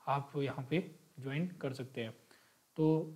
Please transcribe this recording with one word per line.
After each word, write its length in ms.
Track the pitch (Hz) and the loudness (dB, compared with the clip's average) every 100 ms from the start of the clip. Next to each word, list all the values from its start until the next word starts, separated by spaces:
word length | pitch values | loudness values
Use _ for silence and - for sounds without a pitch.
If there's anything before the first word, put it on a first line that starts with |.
| - | 0
आप 240 | 139 - 147 | 0 0 -2
यहाँ 300 | 135 - 127 | -2 -2 0
पे 240 | 170 - - - - | 0 0 -10 -20 -10
ज्वाइन 280 | 135 147 180 | -4 -2 -2
कर 240 | - 139 | -2 -4
सकते 280 | 123 123 123 | -4 -8 -6
हैं। 100 | 113 - - - _ _ _ - | -8 -8 -20 -20 _ _ _ 2
तो 380 | 156 156 165 | 4 4 2